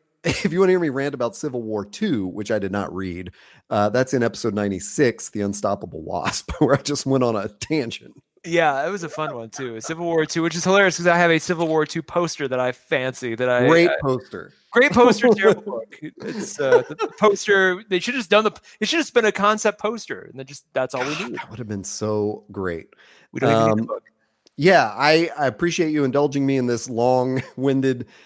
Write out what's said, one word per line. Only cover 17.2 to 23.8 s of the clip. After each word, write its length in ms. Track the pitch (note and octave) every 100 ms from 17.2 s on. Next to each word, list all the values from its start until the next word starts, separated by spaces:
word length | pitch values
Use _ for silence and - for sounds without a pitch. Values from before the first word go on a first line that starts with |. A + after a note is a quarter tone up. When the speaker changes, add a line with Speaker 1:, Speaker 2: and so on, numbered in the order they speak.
| G#3+ G3+ - G3 F#3 F#3 A3
Speaker 2:
they 100 | F3+
should 160 | A#3 C4
have 40 |
just 100 | G#3+
done 120 | G#3
the, 80 | A3 - _ -
it 80 | G#3+
should 100 | E4
have 80 | C4+
just 80 |
been 120 | A#3+ G#3+
a 60 |
concept 480 | F#3+ G3+ G#3+ - -
poster, 420 | G3+ A#3 - G2
and 160 | - C3
then 80 | C3+
just, 180 | C#3 _
that's 220 | C3+ B2+ B2+
all 100 | C3
we 80 | D#3
Speaker 1:
God, 140 | A#3+
Speaker 2:
need. 60 | -
Speaker 1:
that 100 | -
would 80 | A2+
have 80 | G#2+
been 160 | G2+
so 600 | F#2 - G#2+ G#2+ G#2 - -
great. 360 | G2+ F#2 E2 - _ - _ _
Speaker 2:
We 80 | -
don't 120 | A#2+
even 160 | A2+ A2+
need 100 |
the 40 | A2